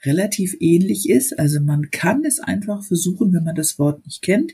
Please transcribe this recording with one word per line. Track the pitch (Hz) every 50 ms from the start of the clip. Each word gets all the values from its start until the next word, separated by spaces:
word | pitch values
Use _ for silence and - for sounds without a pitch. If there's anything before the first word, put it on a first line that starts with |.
| -
relativ | 139 143 175 196 202 - - 190 180 - -
ähnlich | 170 165 170 175 190 196 208 196 - -
ist. | 208 254 262 - - -
Also | 156 147 151 147
man | 147 147 147 147 147 147
kann | - - - 170 233 285 311
es | 302 254 -
einfach | - - 190 202 202 208 208 202 202
versuchen, | - 185 165 - 180 185 - 240 190
wenn | 180 170 160
man | 165 165
das | 156 156 - - -
Wort | 147 147 147 - -
nicht | 143 - -
kennt | - - 190 226 330 339